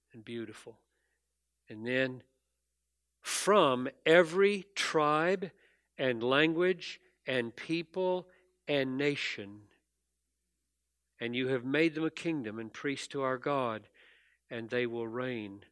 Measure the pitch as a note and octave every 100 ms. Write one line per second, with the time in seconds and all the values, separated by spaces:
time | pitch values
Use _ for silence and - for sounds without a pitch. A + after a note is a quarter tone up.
0 | _ B2 G#2+ A#2 A2 A2 - A2 _ _
1 | _ _ _ _ _ _ - A2 A#2 C3
2 | C3 B2+ - _ _ _ _ _ _ _
3 | _ _ - - - G#3 D3+ B2+ B2+ -
4 | - E3 E3 F3+ G3 G3+ - - - D#3+
5 | D3 D3+ E3+ F#3+ F3+ - _ _ _ -
6 | C3+ A#2 A#2+ C3+ D#3+ E3 F3+ F3+ - -
7 | _ _ - B2+ A#2 - - E3 E3 F#3
8 | F#3 F3+ F3 - _ _ - C#3+ C3 C3
9 | C#3+ C#3+ - - G2+ G#2 G2+ _ _ _
10 | _ _ _ _ _ _ _ _ _ _
11 | _ _ A#2 B2 B2+ C3 B2+ C#3+ E3 D3+
12 | D#3+ - E3+ D#3 A2 A2 A2+ - D3 C3+
13 | - C#3+ C3 C3 D3 C#3+ A#2+ A2 G#2+ _
14 | - - _ _ _ A#2+ A2+ B2 A#2+ A#2
15 | A2+ A#2 B2+ A#2+ G#2 G2 -